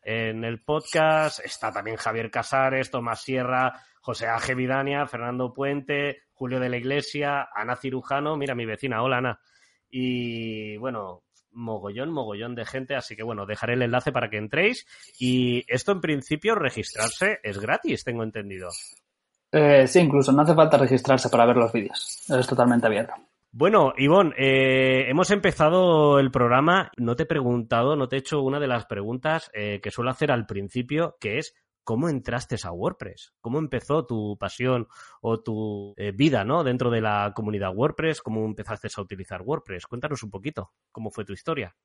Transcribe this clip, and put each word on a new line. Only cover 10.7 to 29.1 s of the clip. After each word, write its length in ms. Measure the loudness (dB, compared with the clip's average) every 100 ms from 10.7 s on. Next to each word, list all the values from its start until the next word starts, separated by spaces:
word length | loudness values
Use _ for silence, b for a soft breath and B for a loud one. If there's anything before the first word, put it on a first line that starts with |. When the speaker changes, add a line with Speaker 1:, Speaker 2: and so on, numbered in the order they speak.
| -8
Speaker 1:
bueno, 420 | -8 -8 -10 -14 _ _ _
mogollón, 580 | -12 -8 -8 -8 -8 -6
mogollón 440 | -6 -6 -8 -8
de 100 | -8
gente, 320 | -8 -10 -6 -6
así 180 | -8
que, 80 | -10
bueno, 220 | -8 -8
dejaré 300 | -8 -6 -2
el 80 | 0
enlace 280 | 2 0 0
para 200 | -2 -4
que 80 | -6
entréis. 480 | -4 0 0 0 -12 b b -4
Y 420 | 0 2 2 0 0
esto, 240 | -2 0
en 80 | 0
principio, 540 | 0 -2 -2 -2 0
registrarse 840 | 0 0 -4 -8 -4 -4 0 -2 -2
es 180 | -6 -6
gratis, 420 | -2 -2 0 -4
tengo 200 | -4 -4
entendido. 480 | -6 -6 -10 -10 -12 -12 -18 _ _ _ _ _ _
Speaker 2:
Eh, 340 | 4 8 8 8
sí, 140 | 6
incluso 320 | 6 6 6
no 80 | 6
hace 140 | 6
falta 240 | 6 8 8
registrarse 500 | 6 4 4 2 4
para 160 | 6
ver 120 | 6 6
los 140 | 4
vídeos, 540 | 0 -4 -8 -10 -14 -2
es 200 | 0 2
totalmente 400 | 4 4 6 2
abierto. 260 | 0 -2 -8 _ _ _
Speaker 1:
Bueno, 420 | 0 4 6 4 4
Ivonne, 340 | 4 6 4 2
eh, 720 | 4 4 4 4 4 2 2
hemos 200 | 2 2
empezado 880 | 2 2 4 4 6 6 6 6 6
el 120 | 4
programa, 600 | 2 4 4 4 2 0 -4
no 180 | -2
te 100 | 0
he 20 | 0
preguntado, 680 | 0 0 -2 0 0 2
no 140 | 0 0
te 80 | -4
he 40 |
hecho 200 | -2 -2
una 180 | 0 -2
de 100 | -2
las 180 | -2 -4
preguntas, 640 | -8 -6